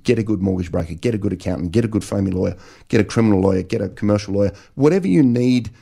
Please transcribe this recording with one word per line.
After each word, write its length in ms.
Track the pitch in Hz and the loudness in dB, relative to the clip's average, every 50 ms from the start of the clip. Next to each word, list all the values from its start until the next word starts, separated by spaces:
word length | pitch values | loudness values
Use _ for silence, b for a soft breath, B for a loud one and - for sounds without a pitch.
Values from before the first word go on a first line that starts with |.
| - | 0
Get 120 | - 120 | 0 0
a 60 | 113 | 2
good 180 | 104 113 107 90 | 2 -2 -2 0
mortgage 300 | 95 98 92 92 90 82 | 0 0 0 -2 -4 -4
broker, 240 | - 92 82 80 - | -4 -4 -4 -6 -10
get 200 | - - 123 113 | -6 -4 -4 -2
a 40 | 101 | -2
good 140 | 104 104 | -2 -4
accountant, 400 | 95 87 - 92 90 64 85 87 | -4 -4 -4 -6 -4 -4 -6 -2
get 120 | 85 117 117 | 0 0 0
a 40 | 107 | 0
good 160 | 107 101 - | -2 -4 -4
family 260 | - 101 101 98 95 | -2 -2 -2 -2 0
lawyer, 260 | 92 92 92 95 - B B B B B B | 0 -2 -2 -2 -4 B B B B B B
get 140 | B - 110 | B 0 0
a 40 | 104 | 2
criminal 360 | - - 117 113 110 101 92 | 2 0 2 2 4 4 4
lawyer, 220 | 95 95 95 92 | 2 2 0 0
get 180 | 90 - 113 110 | -2 -4 -4 -4
a 80 | 101 92 | -4 -6
commercial 460 | - - 110 104 104 104 104 - 95 | -6 -4 0 0 0 0 0 -2 -2
lawyer, 180 | 101 101 92 B B B B B | 0 0 0 B B B B B
whatever 320 | - 135 147 175 196 180 190 | 2 4 4 4 2 0 2
you 160 | 180 165 139 | 2 4 4
need 460 | 127 117 123 123 127 127 123 110 - b b | 4 2 2 2 2 0 0 -2 -6 b b